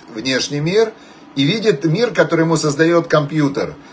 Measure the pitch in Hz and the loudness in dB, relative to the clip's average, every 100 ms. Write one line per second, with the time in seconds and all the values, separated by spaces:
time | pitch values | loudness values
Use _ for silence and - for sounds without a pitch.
0 | - 113 127 127 - 147 156 202 220 - | -14 -8 -4 -2 -2 -4 0 2 0 -2
1 | - - - - 143 220 214 170 160 175 | -20 -20 -10 -2 0 0 0 0 0 0
2 | 233 180 156 165 160 160 156 139 165 170 | 0 0 0 2 2 0 0 0 2 2
3 | 165 151 147 156 143 123 95 - - | 2 0 0 0 -2 -2 -6 -8 -20